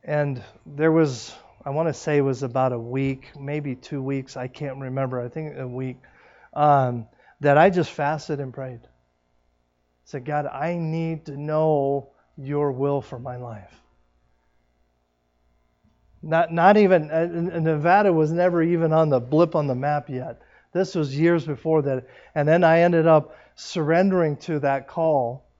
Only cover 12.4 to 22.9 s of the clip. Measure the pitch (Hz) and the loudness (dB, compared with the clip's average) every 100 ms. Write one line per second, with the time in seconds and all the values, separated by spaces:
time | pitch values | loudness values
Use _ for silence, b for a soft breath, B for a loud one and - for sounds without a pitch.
12.4 | 135 147 147 127 143 143 - 127 127 123 | -6 -2 -2 -2 -2 -2 -6 -14 -12 -12
13.4 | 120 107 92 _ _ _ _ _ _ _ | -12 -16 -18 _ _ _ _ _ _ _
14.4 | _ _ _ _ _ _ _ _ _ _ | _ _ _ _ _ _ _ _ _ _
15.4 | _ _ _ _ _ _ _ _ 156 165 | _ _ _ _ _ _ _ _ -2 0
16.4 | 165 165 180 208 196 180 151 160 170 170 | 2 6 6 8 6 6 2 -2 -2 -2
17.4 | 170 170 160 151 160 196 208 160 156 170 | -4 0 0 2 4 4 4 2 2 2
18.4 | 180 175 165 170 165 160 160 131 120 170 | 2 2 0 0 2 2 2 0 0 2
19.4 | 170 165 143 123 143 147 - 127 127 - | 2 0 -2 -4 -4 -4 -6 -10 -10 -16
20.4 | b b b 175 190 175 143 135 165 170 | b b b -2 -2 -2 -4 2 2 2
21.4 | 151 135 160 156 139 131 - B B - | -2 -6 0 0 0 -4 -8 B B -2
22.4 | 147 170 170 165 175 | 2 4 6 6 4